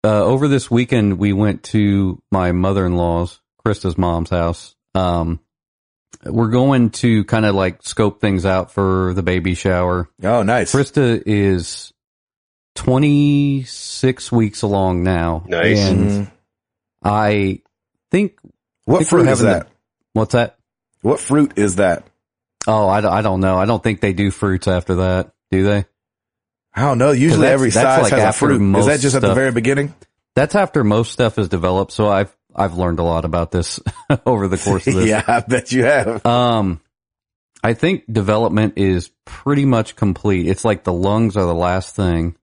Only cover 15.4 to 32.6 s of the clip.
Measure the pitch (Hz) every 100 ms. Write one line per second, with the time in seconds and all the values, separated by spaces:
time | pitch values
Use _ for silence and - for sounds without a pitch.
15.4 | 85 85 85 104 98 95 - 202 101 _
16.4 | _ _ _ _ _ _ - 104 107 104
17.4 | 98 92 _ _ _ _ _ 185 202 _
18.4 | - _ _ _ - 175 160 170 - 98
19.4 | 107 87 - _ _ _ _ 110 107 123
20.4 | 117 _ _ _ _ _ 107 147 - 143
21.4 | 143 - 104 90 95 82 - _ _ _
22.4 | _ _ - 107 101 101 107 110 107 92
23.4 | 95 92 101 110 113 104 104 92 101 -
24.4 | 101 92 - 90 87 90 92 92 - _
25.4 | _ 95 98 104 95 _ _ _ _ _
26.4 | _ _ _ - 123 120 135 127 151 160
27.4 | - 135 131 110 131 131 117 - 107 -
28.4 | 147 131 98 98 104 147 135 131 107 107
29.4 | 135 120 117 139 143 - - _ _ -
30.4 | 147 208 190 147 107 107 117 - 117 -
31.4 | 92 92 90 92 95 - 104 98 101 _
32.4 | _ -